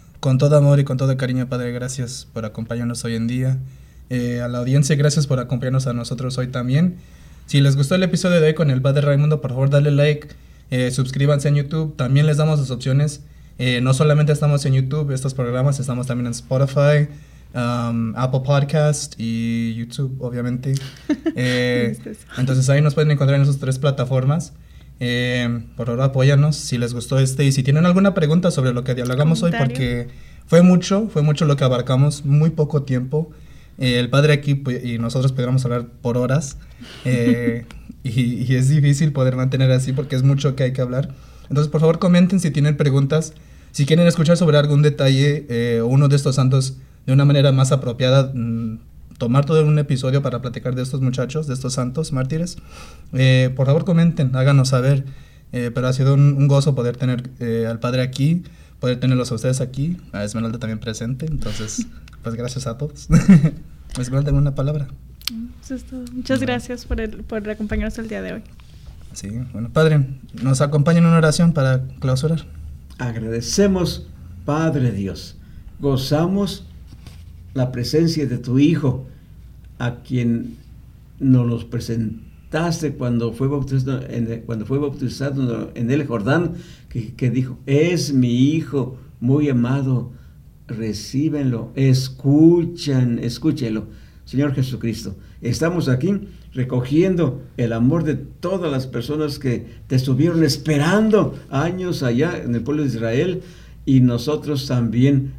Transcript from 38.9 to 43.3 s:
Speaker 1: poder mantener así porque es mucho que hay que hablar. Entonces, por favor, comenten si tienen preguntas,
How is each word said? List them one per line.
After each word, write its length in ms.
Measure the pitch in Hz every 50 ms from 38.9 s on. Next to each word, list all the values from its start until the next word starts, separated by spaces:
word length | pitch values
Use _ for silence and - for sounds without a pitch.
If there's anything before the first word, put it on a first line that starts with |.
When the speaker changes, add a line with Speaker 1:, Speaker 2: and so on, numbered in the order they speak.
| 139 139 165 151
Speaker 1:
poder 240 | 135 139 131 127 123
mantener 340 | 127 127 127 131 135 135 127
así 220 | 131 123 127 135
porque 240 | 135 139 139 - 139
es 60 | 127
mucho 340 | 131 139 139 139 156 143 127
que 80 | - 135
hay 80 | 123
que 100 | 127 131
hablar. 320 | 127 123 123 131 135 - - - - - - - - -
Entonces, 220 | 135 143 151 147
por 100 | - 151
favor, 180 | 160 160 160 165
comenten 420 | 196 180 175 175 185 180 196 185
si 100 | 175 160
tienen 260 | 135 151 139 147 143
preguntas, 560 | - 147 147 131 139 139 135 156 156 160 -